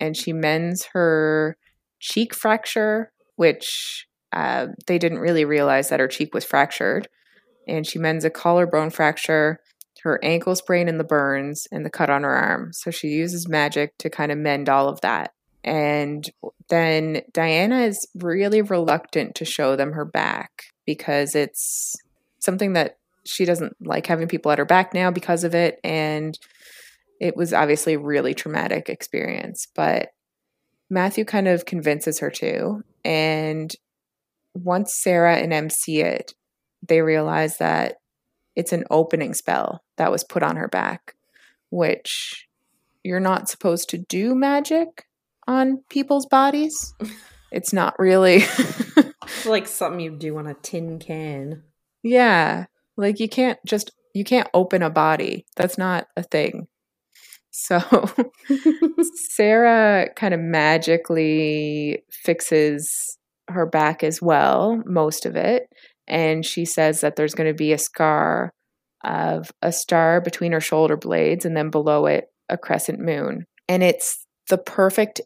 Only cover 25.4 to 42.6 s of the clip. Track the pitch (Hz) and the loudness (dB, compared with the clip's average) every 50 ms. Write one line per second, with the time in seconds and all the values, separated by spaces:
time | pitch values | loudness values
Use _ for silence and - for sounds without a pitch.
25.4 | 180 165 165 170 170 165 - - - 165 160 160 151 156 151 151 156 156 156 - | 0 0 2 2 2 2 0 -2 -6 -6 -4 -2 -2 -2 -4 -4 -6 -6 -8 -10
26.4 | - _ _ _ - - - - - - _ _ _ _ _ _ - - - - | -16 _ _ _ -20 -20 -20 -20 -20 -20 _ _ _ _ _ _ -4 -4 -2 -2
27.4 | 175 165 170 165 151 147 147 151 - 165 156 147 147 147 147 143 131 131 135 - | -2 0 2 2 4 4 2 2 2 0 -2 -2 -2 -2 -2 0 0 -2 -4 -4
28.4 | - 156 151 - - - - - - - - - - - - - - - - - | -8 -6 -6 -4 -4 -2 -4 -4 -4 -6 -10 -10 -10 -8 -6 -6 -6 -6 -6 -8
29.4 | - - - - - - _ - 156 156 - - - - - _ _ _ _ _ | -10 -12 -12 -12 -14 -10 _ -2 0 0 0 0 -2 -4 -10 _ _ _ _ _
30.4 | _ _ _ _ _ _ _ _ _ _ 185 185 180 196 196 - 214 - - 208 | _ _ _ _ _ _ _ _ _ _ -2 0 0 0 0 -2 -4 -2 -2 0
31.4 | 190 185 180 170 - - - 170 151 151 147 151 - 160 151 - 147 143 - - | 2 2 2 2 0 -4 -6 -2 -2 -2 -2 0 -2 -4 -4 -4 -6 -6 -6 -6
32.4 | - - 160 - - - 208 208 - - _ _ _ - 160 156 156 156 156 156 | -4 -4 -4 -2 -4 -4 -6 -6 -10 -16 _ _ _ -2 -2 0 0 0 0 -2
33.4 | 156 156 156 160 156 160 - - _ _ _ _ _ _ _ _ _ _ _ _ | -2 -4 -4 -6 -6 -8 -12 -16 _ _ _ _ _ _ _ _ _ _ _ _
34.4 | _ _ _ 185 175 180 180 190 208 - - - - 190 180 170 170 170 170 - | _ _ _ -8 -2 -2 0 0 -2 -2 -4 -2 0 2 4 6 6 6 6 4
35.4 | - 170 160 151 156 156 - - - - 156 151 156 85 - - - - - _ | 2 0 -2 -2 -2 -2 -4 -4 -4 -2 0 0 0 0 -2 -4 -6 -10 -16 _
36.4 | _ _ _ _ _ _ _ _ - - 165 165 160 160 156 156 151 156 160 156 | _ _ _ _ _ _ _ _ -2 2 2 2 4 2 2 2 0 0 0 0
37.4 | 156 156 156 - - 82 80 80 - - - - _ _ _ _ _ _ _ _ | -2 -2 -2 -2 -2 0 0 0 -2 -2 -6 -10 _ _ _ _ _ _ _ _
38.4 | _ _ _ - 170 - 185 170 - - - 156 160 165 - 160 147 - 156 - | _ _ _ -6 -4 -2 -4 -4 -2 0 2 2 2 2 0 -2 -2 -4 -6 -6
39.4 | - - 82 67 55 - - - - _ _ - 165 170 - - - - - 180 | -4 -2 -2 -2 -2 -4 -6 -10 -14 _ _ -2 0 0 0 -2 -4 -4 -4 -2
40.4 | 147 147 165 160 - - - - - 50 - - - - - _ _ _ _ _ | -2 -2 -2 -4 -6 -4 -4 -2 -2 -4 -6 -8 -14 -20 -20 _ _ _ _ _
41.4 | _ _ _ _ _ _ - 180 170 - - - - - - - - - - - | _ _ _ _ _ _ -2 -2 0 0 0 -2 -4 -8 -8 -8 -8 -10 -12 -16
42.4 | - _ _ _ | -18 _ _ _